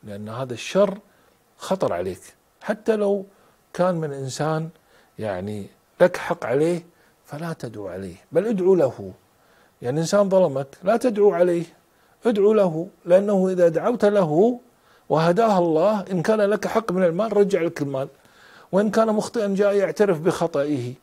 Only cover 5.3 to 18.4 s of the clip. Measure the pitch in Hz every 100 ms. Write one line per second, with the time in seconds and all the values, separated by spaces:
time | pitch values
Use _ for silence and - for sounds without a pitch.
5.3 | 92 98 107 95 _ _ _ 180 180 -
6.3 | 170 - 131 156 175 170 _ _ _ _
7.3 | 147 170 160 127 107 98 87 98 85 _
8.3 | 151 208 214 185 190 139 - 98 - _
9.3 | _ _ _ _ _ 120 143 160 208 202
10.3 | 190 180 135 139 - 185 226 254 208 208
11.3 | 175 180 170 165 _ _ _ _ _ 226
12.3 | 214 202 214 196 156 185 _ - 185 202
13.3 | 202 185 185 175 160 185 247 208 208 170
14.3 | 151 220 247 _ _ _ _ _ 147 165
15.3 | 175 233 196 175 151 185 214 190 185 156
16.3 | 220 202 208 202 220 220 180 185 165 220
17.3 | 208 202 190 165 165 143 135 139 - _
18.3 | _